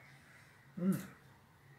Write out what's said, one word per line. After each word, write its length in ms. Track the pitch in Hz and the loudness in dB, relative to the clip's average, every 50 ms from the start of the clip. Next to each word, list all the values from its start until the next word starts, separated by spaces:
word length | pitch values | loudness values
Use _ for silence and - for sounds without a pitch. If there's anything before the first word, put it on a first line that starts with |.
| - - - - - - - - - - - - - - - | -20 -20 -20 -20 -20 -20 -20 -20 -20 -20 -20 -20 -20 -12 -4
Hum. 200 | - 175 190 170 - - - - - - - - - - - - - - - - | 2 4 4 4 4 0 -6 -14 -18 -20 -20 -20 -20 -20 -20 -20 -20 -20 -20 -20